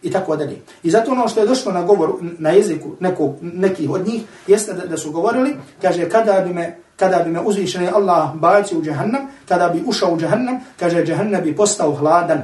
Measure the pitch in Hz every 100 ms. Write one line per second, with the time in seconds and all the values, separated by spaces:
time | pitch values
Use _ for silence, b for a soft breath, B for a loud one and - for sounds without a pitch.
0 | 170 185 190 156 135 104 - B 170 202
1 | 294 254 220 220 208 254 208 180 175 202
2 | 156 - 170 170 156 185 208 151 151 -
3 | 180 170 143 - 170 175 190 - 143 -
4 | 190 226 - B - 208 214 175 180 160
5 | 156 156 202 240 269 294 B B 185 170
6 | 165 226 220 190 180 175 170 - _ -
7 | 190 175 165 170 - 202 180 185 175 208
8 | 196 170 151 160 165 202 202 165 151 143
9 | 208 262 269 B - 175 175 165 247 202
10 | 190 165 160 156 247 254 B - 175 170
11 | 151 - 208 185 160 147 202 - 156 139
12 | 151 175 170 156